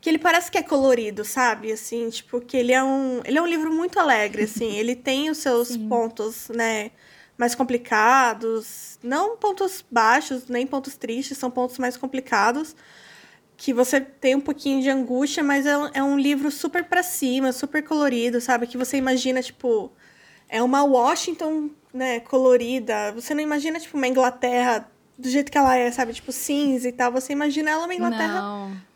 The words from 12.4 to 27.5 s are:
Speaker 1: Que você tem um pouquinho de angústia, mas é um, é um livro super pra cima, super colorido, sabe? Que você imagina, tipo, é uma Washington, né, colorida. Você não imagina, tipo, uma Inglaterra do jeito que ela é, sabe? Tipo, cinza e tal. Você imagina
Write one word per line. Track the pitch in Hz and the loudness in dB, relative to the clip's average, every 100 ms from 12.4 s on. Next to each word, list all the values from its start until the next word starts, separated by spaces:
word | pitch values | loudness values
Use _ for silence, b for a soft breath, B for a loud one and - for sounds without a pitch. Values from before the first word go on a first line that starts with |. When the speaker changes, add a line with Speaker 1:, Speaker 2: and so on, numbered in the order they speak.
| 208 254 311 - B B B B B B _ _ | 2 0 -6 -12 B B B B B B _ _
Speaker 1:
Que | - | -2
você | 240 254 277 | 2 2 2
tem | 269 - 269 277 | -2 -2 0 2
um | |
pouquinho | 277 294 277 269 | -2 -6 -2 0
de | 262 | 2
angústia, | 269 247 247 277 311 | 0 0 0 0 0
mas | 285 277 277 | 0 2 2
é | 285 | 0
um, | 294 | 0
é | 285 | -2
um | 269 285 | 0 2
livro | 269 285 294 | 2 0 -2
super | 285 - 349 | -4 -4 -4
pra | 349 349 | 0 0
cima, | 359 - 262 254 262 | 0 -2 -2 0 0
super | 254 285 311 | -2 -4 -4
colorido, | 302 311 294 240 240 240 | -2 0 2 2 0 -2
sabe? | 240 240 240 | 0 0 0
Que | 247 | -4
você | 254 277 | -4 -2
imagina, | 262 254 254 254 | 0 0 0 -2
tipo, | 247 - 254 226 190 _ b b b b b | -4 -6 0 0 -2 _ b b b b b
é | 226 | -2
uma | 247 277 | 2 4
Washington, | 285 262 240 339 - 320 311 311 302 - _ | 4 6 4 2 -2 -4 -4 -2 -4 -10 _
né, | 254 262 240 | -6 -4 -4
colorida. | 240 262 262 247 233 254 233 214 208 | 0 4 6 6 4 -4 -2 -2 -2
Você | 220 - | -6 -6
não | 302 | -4
imagina, | 302 294 302 330 | -2 -2 -4 -6
tipo, | 330 294 | -6 -2
uma | 254 | 0
Inglaterra | 262 254 254 247 247 247 220 220 _ _ _ | 2 2 2 0 2 2 0 -4 _ _ _
do | 254 | -2
jeito | 269 285 | 0 0
que | 294 | 4
ela | 269 254 | 4 4
é, | 240 | 2
sabe? | 240 240 | 0 -4
Tipo, | 233 - | -4 -10
cinza | 254 - 285 294 254 247 | -8 -2 0 2 0 -2
e | |
tal. | 247 247 | 0 0
Você | 247 262 | 0 -2
imagina | 285 294 | -2 0